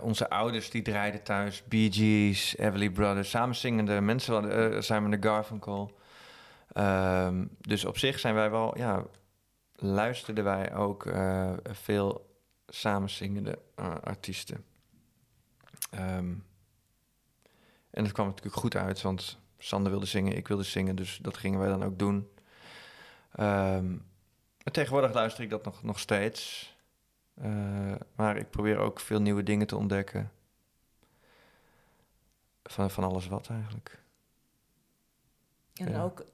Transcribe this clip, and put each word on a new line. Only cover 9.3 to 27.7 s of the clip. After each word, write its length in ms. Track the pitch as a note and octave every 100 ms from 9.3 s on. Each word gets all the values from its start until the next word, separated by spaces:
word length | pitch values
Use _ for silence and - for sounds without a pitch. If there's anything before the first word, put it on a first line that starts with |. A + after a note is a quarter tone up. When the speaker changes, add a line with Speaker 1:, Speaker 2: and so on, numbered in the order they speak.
| _ _ _ _ -
Speaker 1:
luisterden 680 | G2 G2 A#2 B2 - G#2+
wij 300 | G2+ F#2+ G2+ G2
ook, 300 | G2+ G2+ F#2
eh, 480 | F#2 F#2+ F#2+ F#2 F#2
veel 760 | - G2 - G2+ G2 - - _ _ _ -
samenzingende, 920 | - A2 G2+ G2 - G2 G2+ G2+ - - -
eh, 200 | F#2 D#2+
artiesten. 600 | - G2+ - F#2 - - - _ _ _ _ _ _ _ _ _ - - -
Ehm, 440 | G2+ F#2 F#2 F2+ F#2+ - _ _ _ _ _ _ _ _ _ _ _ _ _ _
en 140 | -
het 80 | G#2
kwam 160 | G2+ G2
natuurlijk 280 | G2 G2+ -
goed 200 | A#2 G2
uit, 260 | F#2+ F#2+
want 360 | F#2+ F#2 - - _ _
Sander 340 | - G2 G2
wilde 140 | G2 F#2+
zingen, 300 | G2+ F#2+ F2
ik 100 | -
wilde 160 | G2+
zingen, 320 | F#2+ F#2+ F#2+ F#2
dus 220 | F#2 -
dat 160 | - -
gingen 220 | G2 F#2+
wij 100 | G2
dan 140 | F#2+
ook 160 | G2 F#2+
doen. 300 | G2+ G2+ - - _ - - - - - - - _
Ehm, 640 | - G#2 G2 F#2+ F#2+ F#2 F2+ - _ _ _ _ _
en 80 | -
tegenwoordig 420 | D#3+ C3 C#3 B2+
luister 300 | A#2 A2 -
ik 60 | A2
dat 160 | G#2+ G#2
nog, 180 | -
nog 160 | A2 G2+
steeds. 720 | - G2+ G#2+ - - - - - _ _ _ _ _
Eh, 580 | - G#2+ G#2 G2+